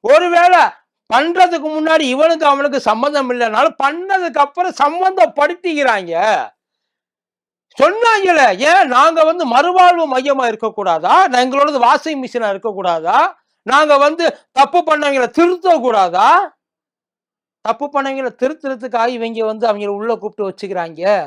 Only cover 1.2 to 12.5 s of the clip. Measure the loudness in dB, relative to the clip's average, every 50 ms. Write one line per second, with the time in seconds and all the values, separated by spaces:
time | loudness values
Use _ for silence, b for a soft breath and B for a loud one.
1.2 | 0 0 2 2 2 2 2 -4 -6 -6 -6 -4 -2 0 0 0 0 0 0 0
2.2 | 2 0 2 2 2 0 0 2 -2 -2 -4 -2 -2 -2 -2 0 -2 -2 -2 -2
3.2 | -4 -4 -2 -2 -2 -2 0 0 0 0 0 _ -4 -4 -2 -4 -6 -4 -4 -2
4.2 | -2 -4 0 0 0 0 _ -4 -4 -4 -2 -2 -2 -2 0 -2 -2 -2 2 2
5.2 | 0 0 2 -2 -2 -2 -2 -4 -6 -6 -4 -2 0 0 0 -2 -4 -4 -4 -2
6.2 | 0 0 0 -2 -4 -8 _ _ _ _ _ _ _ _ _ _ _ _ _ _
7.2 | _ _ _ _ _ _ _ _ _ _ _ 0 0 0 2 0 0 2 2 2
8.2 | 0 0 2 4 2 2 2 0 0 2 2 2 2 2 2 2 2 2 2 2
9.2 | 2 2 2 -2 -4 0 0 0 0 2 4 4 4 4 4 2 0 -2 -2 -4
10.2 | -2 -2 -2 0 -2 -4 -4 -4 -6 -8 -6 -4 -2 -2 -2 0 0 2 4 4
11.2 | 4 2 2 0 0 0 0 0 0 0 0 0 2 2 2 2 0 -6 -8 -8
12.2 | -8 -8 -6 -6 -4 -4